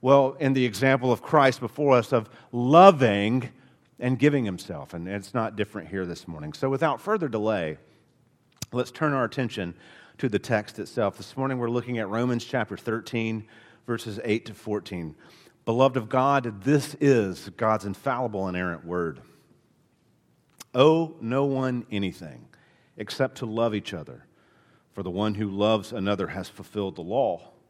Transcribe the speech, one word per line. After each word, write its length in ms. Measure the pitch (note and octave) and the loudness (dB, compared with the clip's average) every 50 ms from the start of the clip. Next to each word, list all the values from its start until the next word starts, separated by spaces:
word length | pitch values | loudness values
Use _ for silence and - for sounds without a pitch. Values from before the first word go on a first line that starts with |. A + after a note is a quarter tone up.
Well, 360 | - B2+ C#3 C#3 C#3 C3 C3+ - | 4 6 6 6 6 4 0 -2
in 140 | D#3 C3+ C3+ | 0 0 2
the 120 | C3 B2+ | 2 2
example 460 | B2 G#2 F#2+ B2+ C3+ C3 C3 A#2+ B2+ | 0 0 2 2 4 4 4 4 0
of 120 | A#2+ A2 - | 0 0 -2
Christ 360 | - - D#3 C#3 C3+ B2+ - | 2 4 6 6 6 4 2
before 380 | B2+ A2+ - - D3+ C#3+ C3+ | -6 -10 -6 -2 2 4 4
us 160 | B2 A2 - - | 4 4 4 0
of 180 | B2 A2 G2+ - - - _ - | 0 0 0 -14 -20 -20 _ -6
loving 960 | A#2+ A#2+ B2+ C#3+ E3 F3+ G3 F#3+ C#3+ C3 A#2 G2+ G2+ G2+ G#2+ A#2 C3 A#2+ B2 - _ _ _ _ _ _ _ _ _ | -2 0 6 8 10 10 10 10 8 4 4 4 4 2 2 0 -2 -4 -6 -14 _ _ _ _ _ _ _ _ _
and 180 | - B2+ C3 | -2 -2 0
giving 280 | A#2+ C3+ D3 C#3+ C#3 B2 | 4 4 4 4 4 0
himself. 500 | G#2 F#2 F2 - - F2 D#2+ C#2+ C#2 - | -2 -4 -6 -8 -10 -10 -10 -10 -10 -10
And 140 | F2 E2+ F2+ | -10 -8 -6
it's 260 | G2 G#2 F#2+ - - | -6 -8 -8 -6 -4
not 220 | B2+ A2+ A2 A2 | -2 -2 -2 -2
different 320 | G#2 G#2+ G2 - G#2 E2 D2+ | -4 -6 -6 -6 -14 -12 -8
here 180 | F#2 G2 F#2 | -6 -6 -4
this 220 | F2 E2+ D#2+ - - | -6 -6 -10 -10 -14
morning. 240 | E2 D#2 D2+ D2+ D2 | -12 -10 -10 -12 -8
So 180 | - - C3+ | -4 -2 -2
without 300 | C3+ C3 D#3+ D#3 C#3 A2+ | -2 0 0 0 -2 -2
further 260 | - - G#3+ A3 E3 | -4 -4 -2 -2 -2
delay, 520 | C#3+ A2+ A2 G#2 A2 A2 G2 E2+ D#2 D#2 - _ _ _ _ _ _ _ _ _ _ _ _ _ _ _ _ - _ - | -2 -2 -2 0 0 0 0 -2 -4 -6 -8 _ _ _ _ _ _ _ _ _ _ _ _ _ _ _ _ -18 _ -4
let's 200 | B2 B2 - - | -6 -6 -6 -4
turn 200 | - D#3+ D3+ C#3+ | -4 -2 -2 0
our 120 | C3+ B2 | 0 -2
attention 500 | A2 - - C3 A2+ - - F#2+ F2 F2 - - - - - - - _ _ | -2 -2 -4 -6 -4 -4 -6 -6 -6 -8 -12 -18 -20 -20 -20 -20 -20 _ _
to 100 | - C3 | -4 -2
the 100 | G#2 G2+ | -2 -2
text 400 | - - B2 G#2 G#2 - - - | -2 0 -2 -2 -2 -4 -10 -12
itself. 380 | G2+ - - - A2+ G2 F#2 | -12 -8 -4 -2 -2 -2 -2
This 200 | - G2 - - | -4 -16 -14 -8
morning 220 | - C3+ C3+ C3+ B2+ | -6 -4 -4 -4 -4
we're 100 | A#2+ A#2 | -4 -2
looking 300 | A#2+ B2 A#2 B2 B2 A#2 | -2 -2 -4 -4 -4 -6
at 100 | A2 F#2+ | -4 -4
Romans 360 | G2+ A2+ A#2+ B2+ B2 A#2 A2+ | -2 -2 0 0 0 -2 -4
chapter 320 | - - B2+ A2 - G2+ | -4 -2 -2 -2 -2 -6
thirteen, 680 | - - - A2 A2+ G#2+ - - A#2+ A2+ A2 A2 A2 G#2+ - - - - - - _ _ - | -10 -6 -6 -6 -6 -6 -6 -4 -4 -2 -2 -4 -4 -8 -12 -20 -20 -20 -20 -20 _ _ -6
verses 320 | A#2+ A2+ - A#2 G#2 G2 - | -6 -6 -6 -8 -10 -8 -2
eight 240 | A#2+ G#2+ A2+ - | -2 -2 -2 -2
to 80 | - G#2+ | -8 -16
fourteen. 600 | - - A2 G#2 G#2 F2 - G2+ F2+ E2+ D#2+ D2 _ - - - - - - _ _ _ | -14 -8 -6 -6 -6 -6 -6 -10 -8 -8 -10 -12 _ -20 -20 -20 -20 -20 -20 _ _ _
Beloved 320 | - A2+ A#2+ C3 C3+ B2+ | -2 2 4 4 4 2
of 120 | C3 A2 G#2+ | 0 -6 -2
God, 540 | - C3 C3 C#3 C#3 C#3 B2 A#2+ G#2+ G2+ F#2+ | 0 2 2 4 2 2 0 -2 -8 -4 0
this 320 | B2+ D3 D3 C3+ - - - | 2 2 2 2 0 -4 2
is 500 | - C#3 C3+ A#2+ G#2 F#2+ F#2 - - - F2+ | 4 6 6 6 4 2 -2 -6 -12 -16 -8
God's 300 | - A#2+ A2 A2 G#2+ - | -2 0 2 2 0 -2
infallible, 600 | G#2 F#2+ - - C#3 B2+ A#2+ B2+ A#2 G#2 G2+ F#2+ | -6 -10 -6 -4 -4 -4 -2 -4 -4 -4 -4 -4
inerrant 380 | F#2+ F2+ F2+ F#2 F2+ E2+ D#2+ E2 | -4 -2 -2 -2 -4 -4 -6 -8
word. 360 | E2 F2 F2+ F2 E2 D2 C2 - - - _ _ _ _ _ _ _ _ _ _ _ _ _ _ _ _ _ _ _ _ _ _ _ _ _ - _ _ | -6 -4 -4 -4 -4 -6 -10 -16 -20 -20 _ _ _ _ _ _ _ _ _ _ _ _ _ _ _ _ _ _ _ _ _ _ _ _ _ -20 _ _
"Owe 420 | B2+ C3 D3+ D#3+ E3 E3 D#3 D#3+ - | 6 6 6 6 4 2 -2 -4 -10
no 240 | A2 A2+ A#2+ C3+ C#3 | -6 -4 0 0 0
one 400 | C#3+ C3+ C3 C3 C3 B2+ B2 A#2 - | 0 0 0 -2 -2 -2 -4 -6 -6
anything 560 | G#2+ G2+ G2 F#2+ E2 - F2+ D#2 C2+ B1 B1 C2 _ _ _ _ _ _ _ _ _ | -4 -4 -4 -4 -6 -8 -14 -16 -16 -18 -20 -20 _ _ _ _ _ _ _ _ _
except 420 | - G#2+ G#2 - - C#3 B2+ - - | -14 -12 -12 -4 -4 -4 -4 -4 -8
to 80 | C3 | -10
love 280 | A2+ G#2+ A2+ A#2 A#2 G#2+ | -6 -2 0 0 0 0
each 180 | G#2 - - G2+ | -2 -6 -6 -12
other. 340 | F2 D2+ C#2+ C2 B1 - _ _ _ _ _ _ _ _ _ _ _ _ _ _ | -12 -12 -14 -18 -20 -20 _ _ _ _ _ _ _ _ _ _ _ _ _ _
For 100 | - G2 | -8 -8
the 80 | F#2 | -6
one 240 | F2 F#2 G#2 G#2+ G#2 | -2 -2 -2 -2 -2
who 140 | G2+ A2 G2+ | -2 -4 -4
loves 440 | G2 G2 G#2 G#2+ A2 G#2+ F#2+ - - | -2 0 2 2 2 2 0 -4 -8
another 360 | A2+ F#2+ G2+ G#2 F2+ F#2+ E2 | -4 -2 -2 0 -2 -2 -6
has 200 | - G2 F2+ - | -6 -8 -10 -12
fulfilled 460 | - - F#2 - - G#2+ G2+ F#2+ D#2 | -14 -18 -20 -10 -6 -4 -4 -4 -6
the 80 | D#2+ E2 | -8 -10
law." 480 | E2+ G2+ B2+ C3+ A2 F2+ E2+ - - _ _ _ _ | -4 -2 0 0 0 -2 -4 -8 -18 _ _ _ _